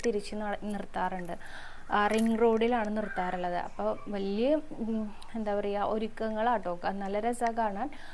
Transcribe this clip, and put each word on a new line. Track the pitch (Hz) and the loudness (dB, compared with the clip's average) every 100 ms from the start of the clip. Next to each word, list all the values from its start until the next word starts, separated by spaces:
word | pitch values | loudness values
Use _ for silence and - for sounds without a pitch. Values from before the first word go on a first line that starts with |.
തിരിച്ച് | 240 208 - 208 | 0 0 -2 -4
ന-, | 208 202 208 | -4 -4 -4
നിർത്താറുണ്ട്. | 202 196 190 185 185 180 175 - - - - - | -6 -4 -2 -2 -2 -6 -8 -8 -10 -10 -10 0
ആ, | 202 208 | 4 4
റിംഗ് | 220 226 220 | 4 4 6
റോഡിലാണ് | 233 226 233 247 214 214 | 6 6 4 2 2 0
നിർത്താറുള്ളത്. | 196 - 180 185 180 175 - | -2 -2 -2 0 0 -2 -4
അപ്പോൾ | - 208 214 - | -2 -2 -2 -4
വലിയ, | 202 196 202 247 302 294 262 | -2 0 2 4 4 2 -4
ഉം, | 226 220 208 - - | -2 -2 -2 -6 -6
എന്താ | 233 208 202 | -4 0 0
പറയുക, | 202 202 202 | 0 0 0
ഒരുക്കങ്ങളാട്ടോ. | 214 214 - 220 214 226 233 180 175 | 0 -2 -2 -2 2 2 2 0 -2
ക-, | 196 196 | -2 -2
നല്ല | 196 202 | -2 0
രസമാണ് | 226 240 233 226 | 0 0 0 2
കാണാൻ. | 226 196 277 - - | 0 0 -4 -6 -10